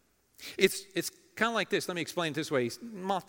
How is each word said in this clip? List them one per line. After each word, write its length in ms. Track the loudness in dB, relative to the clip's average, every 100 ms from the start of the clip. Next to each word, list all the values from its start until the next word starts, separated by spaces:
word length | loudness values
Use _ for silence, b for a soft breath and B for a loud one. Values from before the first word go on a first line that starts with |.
| _ _ _ -18 B 2
It's, 260 | 4 2 -4
it's 160 | -4 -4 -6 -16 -2
kinda 180 | 0
like 160 | 0 2
this. 180 | 0 0
Let 80 | -2
me 60 |
explain 320 | -2 -2 -2
it 20 | -2
this 160 | 0
way. 180 | 2 2 -2
Mo-, 420 | -10 -6 -2 -2